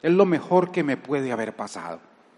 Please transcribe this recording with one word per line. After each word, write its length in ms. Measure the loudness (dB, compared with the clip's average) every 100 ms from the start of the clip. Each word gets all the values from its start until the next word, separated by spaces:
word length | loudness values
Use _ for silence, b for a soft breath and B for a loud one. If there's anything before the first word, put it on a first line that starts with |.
Es 100 | 2
lo 140 | 4 4
mejor 460 | 2 2 2 2
que 120 | -2
me 140 | -2 -4
puede 340 | -2 -4 -2
haber 240 | -4 -4 -8
pasado. 440 | -10 -10 -12 -12 -16 _ _